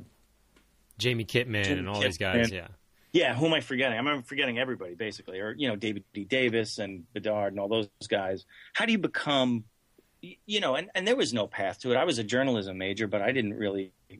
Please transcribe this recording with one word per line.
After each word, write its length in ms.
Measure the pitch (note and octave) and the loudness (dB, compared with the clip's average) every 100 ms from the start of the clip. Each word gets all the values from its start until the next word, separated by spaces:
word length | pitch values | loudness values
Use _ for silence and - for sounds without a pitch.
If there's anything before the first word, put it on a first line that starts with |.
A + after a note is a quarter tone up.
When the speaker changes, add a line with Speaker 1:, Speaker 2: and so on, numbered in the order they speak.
| - _ _ _ _ _ _ _ _ - | -4 _ _ _ _ _ _ _ _ -2
Speaker 1:
Jamie 280 | B2 A#2 G#2 | 0 0 0
Kitman 380 | B2 B2 G#2 | 0 2 2
Speaker 2:
Jamie 160 | G2 F#2 | 2 0
Speaker 1:
and 80 | F#2 | 0
all 80 | G#2 | 0
Speaker 2:
Kitman. 80 | G2+ | 0
Speaker 1:
these 80 | E2+ | 0
guys, 340 | F#2+ A#2 A2+ | 2 4 2
yeah. 160 | F#2 E2+ - _ _ _ | 0 -10 -18 _ _ _
Speaker 2:
Yeah, 220 | E3+ C#3 A#2+ | 2 2 2
who 120 | D#3+ | 2
am 60 | |
I 80 | D#3 | 2
forgetting? 360 | - B2+ C3+ A2+ | 0 0 0 2
I'm 240 | C#3 C#3+ | 0 -2
forgetting 360 | A#2 C#3 C3 A#2 | -4 -2 0 0
everybody, 340 | B2+ A2+ F2+ | -2 -4 -8
basically, 460 | F2 A2 G2+ F2+ F#2 | -8 -8 -8 -10 -8
or, 160 | G#2+ A#2+ | -6 -2
you 120 | C3+ | -2
know, 60 | G#2 | 0
David 280 | A2 G2+ - | -2 -4 -8
D. 100 | G#2 | -10
Davis 540 | G2 C3 B2+ A2+ A2 - | -2 2 2 2 0 -4
and 340 | G2 F#2+ - | -8 -8 -10
Bedard 400 | G#2 G#2+ G#2 G2+ | -6 -2 0 0
and 60 | G2 | -2
all 80 | G2+ | 0
those 220 | A2+ G2+ - - | 0 -2 -8 -4
guys. 380 | G2+ F#2+ F#2+ - - - | -2 -2 -4 -8 -20 -8
How 120 | - A3+ | -2 2
do 60 | |
you 60 | A3 | 2
become, 640 | D#3 - D3+ C#3 B2+ A#2 - _ _ _ _ _ | 0 -2 0 2 4 0 -4 _ _ _ _ _
y-, 160 | F3+ - - | -20 -16 -4
you 140 | G#3 | 0
know, 160 | E3 C3+ | 2 0
and, 140 | F#3 | -2
and 140 | F#3+ G3 | -2 2
there 80 | C4 | 2
was 180 | A2 | 2
no 140 | A#2 G2 | 0 -2
path 320 | - G2 F2 | -2 -4 -2
to 120 | B2+ | 2
it. 40 | B2 | 2
I 60 | |
was 160 | F3 A#2 | 4 0
a 40 | |
journalism 540 | G#2 B2 C3+ A2+ G2 F#2 | 0 2 2 2 -2 -4
major, 300 | F#2+ G2+ G#2 | -4 -2 0
but 140 | G#2+ | 0
I 100 | G#2 | 2
didn't 220 | C3 G#2 | 0 0
really, 380 | G#2+ G#2 G2 F#2+ _ - | -2 -2 -2 -6 _ -20